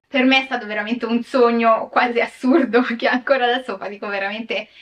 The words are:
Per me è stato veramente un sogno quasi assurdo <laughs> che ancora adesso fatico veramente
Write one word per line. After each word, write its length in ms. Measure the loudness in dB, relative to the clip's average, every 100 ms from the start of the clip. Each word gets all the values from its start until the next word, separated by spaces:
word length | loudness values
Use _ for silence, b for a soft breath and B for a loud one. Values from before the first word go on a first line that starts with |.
| _
Per 200 | 2 4
me 160 | 2
è 20 |
stato 240 | 0 -6 -6
veramente 380 | -6 -4 -4 -2
un 180 | -4
sogno 640 | 0 2 4 4 2 2 0
quasi 320 | -2 0 -2
assurdo 640 | -4 -2 2 2 4 2
<laughs> 140 | 0 -2
che 100 | -2
ancora 380 | 0 0 0 2
adesso 320 | -2 -4 -10
fatico 300 | -10 -10 -6
veramente 600 | -4 -6 -6 -6 -8 -8 B